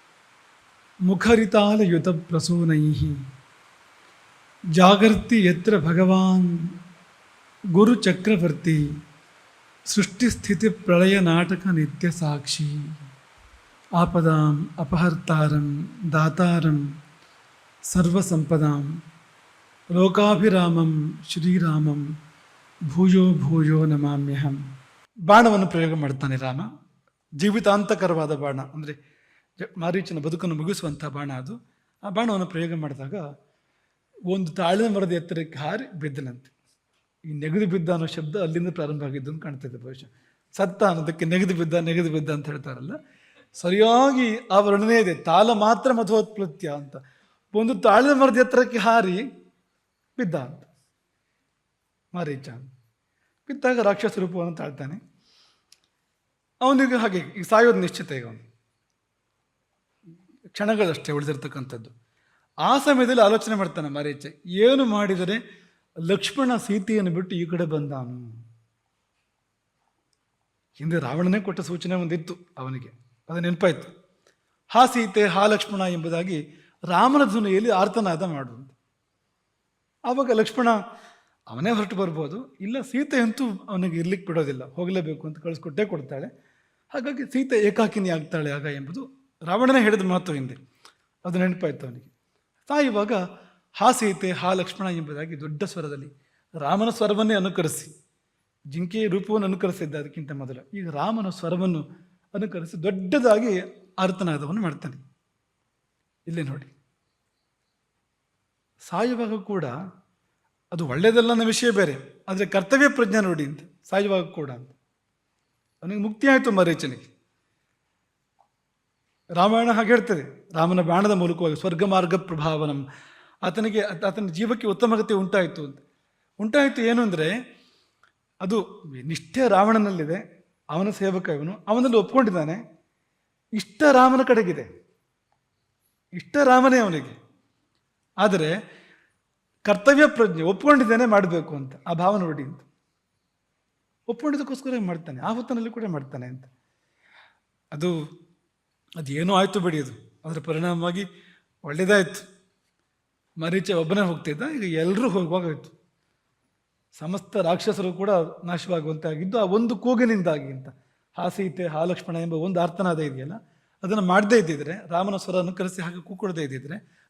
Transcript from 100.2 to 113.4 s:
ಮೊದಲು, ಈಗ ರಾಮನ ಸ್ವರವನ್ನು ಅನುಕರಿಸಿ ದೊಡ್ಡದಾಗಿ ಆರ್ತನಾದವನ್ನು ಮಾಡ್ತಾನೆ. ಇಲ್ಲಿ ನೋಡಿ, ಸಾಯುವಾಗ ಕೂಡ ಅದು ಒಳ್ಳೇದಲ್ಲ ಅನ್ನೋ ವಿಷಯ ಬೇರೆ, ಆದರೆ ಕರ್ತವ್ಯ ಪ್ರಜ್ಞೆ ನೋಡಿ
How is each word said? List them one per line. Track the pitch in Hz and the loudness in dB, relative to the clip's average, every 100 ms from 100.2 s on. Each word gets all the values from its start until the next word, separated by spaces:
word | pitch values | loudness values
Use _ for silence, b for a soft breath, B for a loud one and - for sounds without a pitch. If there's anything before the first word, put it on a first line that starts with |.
| 143 | -12
ಮೊದಲು, | 143 131 127 - 202 | -12 -12 -14 -16 -12
ಈಗ | 175 | -8
ರಾಮನ | 143 180 226 190 | -4 -2 -2 -4
ಸ್ವರವನ್ನು | 175 165 175 185 160 139 b b b b | -6 -4 -2 -2 -2 -6 b b b b
ಅನುಕರಿಸಿ | 196 202 175 165 180 | -8 -8 -8 -12 -6
ದೊಡ್ಡದಾಗಿ | 180 190 185 285 240 214 233 180 - - _ - | -4 -4 -2 2 4 4 2 -2 -4 -14 _ -4
ಆರ್ತನಾದವನ್ನು | 185 185 180 147 143 208 | -2 -2 -4 -4 -4 -4
ಮಾಡ್ತಾನೆ. | 180 - 135 - - _ _ _ _ _ _ _ _ _ _ _ - | -4 -6 -12 -16 -20 _ _ _ _ _ _ _ _ _ _ _ -10
ಇಲ್ಲಿ | 165 | -8
ನೋಡಿ, | 135 - - _ _ _ _ _ _ _ _ _ _ _ _ _ _ _ _ _ _ _ _ _ | -8 -10 -14 _ _ _ _ _ _ _ _ _ _ _ _ _ _ _ _ _ _ _ _ _
ಸಾಯುವಾಗ | - 175 240 240 220 214 | -8 -4 -2 -2 -4 -6
ಕೂಡ | 190 196 139 131 190 - _ _ _ _ _ _ _ | -6 -6 -6 -8 -12 -18 _ _ _ _ _ _ _
ಅದು | 160 156 | -8 -4
ಒಳ್ಳೇದಲ್ಲ | 135 214 226 226 | 2 4 4 4
ಅನ್ನೋ | 226 226 | 4 2
ವಿಷಯ | 220 240 | 2 2
ಬೇರೆ, | 202 170 135 - - - | 2 2 -2 -12 -16 -8
ಆದರೆ | 190 196 | -4 -2
ಕರ್ತವ್ಯ | 196 190 269 285 | -2 2 4 4
ಪ್ರಜ್ಞೆ | 277 220 214 | 2 0 2
ನೋಡಿ | 190 151 | 0 -2